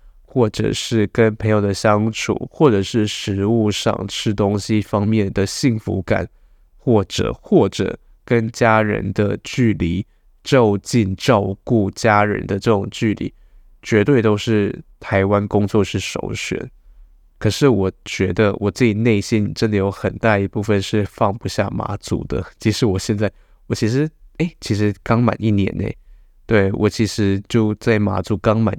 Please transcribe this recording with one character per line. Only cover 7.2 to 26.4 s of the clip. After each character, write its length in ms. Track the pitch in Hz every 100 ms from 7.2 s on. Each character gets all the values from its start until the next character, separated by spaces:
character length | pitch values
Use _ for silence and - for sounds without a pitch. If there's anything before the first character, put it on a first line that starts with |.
| - -
或 260 | - 185 98
者 300 | - 95 - _ _
跟 260 | - 120 113
家 320 | - 117 110
人 300 | 107 104 107
的 260 | 98 101 101
距 300 | - - 117
离， 320 | 80 85 90 - _ _ _
就 360 | - 135 110 101
近 360 | - 123 95
照 400 | 92 - 110 101 98
顾 280 | - 117 98
家 340 | - 113 104
人 220 | 104 104 -
的 120 | 101
这 120 | 120
种 180 | 101 101
距 220 | - 113
离， 180 | - - - _ - - _
绝 200 | - 107
对 200 | 104 131
都 120 | 107
是 480 | 101 - 107 101 - - _
台 280 | - 98 98
湾 200 | 104 101
工 200 | 104 101
作 180 | 107
是 160 | 95 98
首 320 | - - -
选。 380 | 107 - - - - - - - _ _ _
可 140 | 110
是 180 | - 143
我 240 | 101 95 - -
觉 260 | - 113
得 220 | 90 104
我 160 | - 104
自 140 | -
己 100 | 120
内 260 | 104 120 104
心 320 | - 110 101
真 180 | - 113
的 60 | 101
有 140 | 98
很 200 | - 98 -
大 220 | 113 101
一 100 | 98
部 140 | 110
分 180 | 104 101
是 240 | - 107
放 320 | 98 - 107 104
不 100 | -
下 220 | - 101
马 260 | - - 101
祖 260 | - -
的。 180 | - 65 - -
即 140 | 110
使 140 | 104 113
我 120 | 95
现 200 | - 104
在， 120 | 104 - _ _ -
我 80 |
其 120 | - 110
实， 220 | 131 156 - - -
诶， 180 | 170 -
其 120 | -
实 200 | 104 104 -
刚 200 | - 117
满 140 | 117 -
一 120 | 107
年 200 | 101 95 -
欸。 140 | 104 - - - _ _